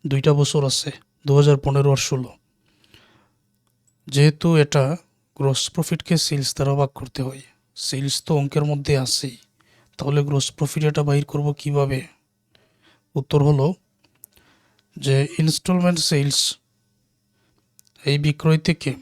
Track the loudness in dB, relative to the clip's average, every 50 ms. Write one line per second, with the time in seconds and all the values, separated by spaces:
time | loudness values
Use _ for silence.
0 | -4 -2 -2 2 2 4 4 4 2 2 2 0 0 0 -2 -2 -4 -8 -12 -14
1 | _ _ _ _ _ 4 4 6 6 6 4 4 2 0 2 2 4 4 2 2
2 | 0 -4 -4 -4 -6 -10 -14 _ _ _ _ _ _ _ _ _ _ _ _ _
3 | _ _ _ _ _ _ _ _ _ _ _ _ _ _ _ _ _ _ _ _
4 | _ -4 2 4 4 4 4 2 0 2 4 4 2 4 2 0 0 0 -2 -6
5 | _ _ _ _ _ _ _ -2 -2 0 0 -2 -4 -6 -4 -6 -4 -4 -4 -6
6 | -2 -2 0 0 0 -2 -2 -4 -4 -6 -4 -2 -2 0 0 0 0 -2 _ -14
7 | -16 -12 _ -8 -8 -8 -8 -14 -20 _ _ _ _ _ _ -10 -8 -8 -6 -4
8 | -4 -4 -4 -6 _ -2 -2 0 0 0 -2 -2 -2 -2 -4 -4 -2 0 0 0
9 | 0 -2 -4 -4 -6 -8 -12 -14 _ _ _ _ _ _ _ _ _ _ _ -8
10 | -4 0 0 0 0 0 -2 -2 -2 -4 -4 -6 -6 -4 -2 -2 -2 0 0 0
11 | 0 0 0 0 -2 -2 -6 -4 -2 -2 -4 -4 -6 -2 0 0 0 0 -2 -6
12 | -8 -12 _ _ _ _ _ _ _ _ _ _ _ _ _ _ _ _ _ _
13 | _ _ _ -8 -6 _ 0 2 4 4 4 2 0 -2 -2 _ _ _ _ _
14 | _ _ _ _ -20 _ _ _ _ _ _ _ _ _ _ _ _ _ _ -6
15 | -2 0 2 2 0 -2 -2 0 0 0 0 -2 _ 0 0 2 2 2 0 0
16 | -2 0 0 0 0 0 0 -2 -2 -2 -6 _ _ _ _ _ _ _ _ _
17 | _ _ _ _ _ _ _ _ _ _ _ _ _ _ _ _ _ _ _ _
18 | -4 -2 -2 0 0 0 -2 0 2 2 2 2 2 -2 -4 -2 -4 -8 -8 -8